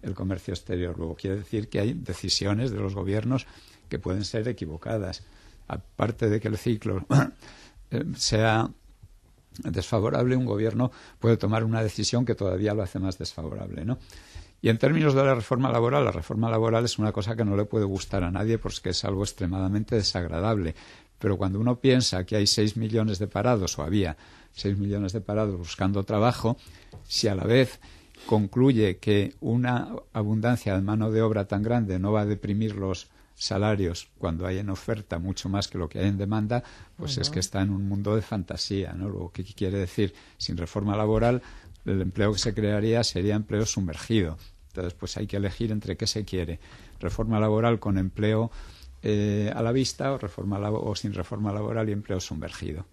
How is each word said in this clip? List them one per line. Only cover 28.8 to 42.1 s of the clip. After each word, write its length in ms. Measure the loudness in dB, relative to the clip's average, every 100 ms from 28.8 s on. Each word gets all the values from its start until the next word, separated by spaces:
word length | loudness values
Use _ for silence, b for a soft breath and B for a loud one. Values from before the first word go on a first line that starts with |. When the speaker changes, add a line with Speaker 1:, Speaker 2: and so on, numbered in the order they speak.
| 4 2
Speaker 1:
que 360 | 4 4 4 -2
una 560 | 0 2 2 0 -2 -8 -8
abundancia 640 | -4 0 2 2 2 2 0
de 40 |
mano 280 | 2 0 2
de 120 | 4
obra 240 | 4 2 0
tan 140 | 0
grande 340 | 2 0 0 0
no 140 | 2
va 80 | 2
a 60 | 2
deprimir 500 | -2 -2 0 0 -2
los 320 | -4 -4 -8 b b
salarios 720 | -10 -2 2 2 2 0 -2 -10 _
cuando 280 | -4 -2 -2
hay 120 | -2
en 120 | -4
oferta 480 | -6 -4 -4 -4 -6
mucho 300 | -4 -4 -2
más 180 | -2 -2
que 120 | -4
lo 100 | -4
que 100 | 0
hay 80 | 0
en 120 | 0
demanda, 440 | 0 0 0 -2 B B B -12
pues 220 | -6 -2
es 80 | -2
Speaker 2:
Ujú. 60 |
Speaker 1:
que 60 | -2
está 220 | -2 0
en 80 | 0
un 180 | 0 -2
mundo 260 | -2 2
de 80 | 0
fantasía, 720 | 0 -6 -4 -6 -2 -2 -4
¿no? 160 | -6 -6
Luego, 240 | -6 -8
¿qué 100 | -8
quiere 360 | -12 -4 -2 0
decir? 360 | -2 0 0 B B B
Sin 180 | -6 -4
reforma 400 | -4 -2 0 2
laboral, 460 | 2 4 4 2 B B B -12
el 160 | -4 -2
empleo 320 | -2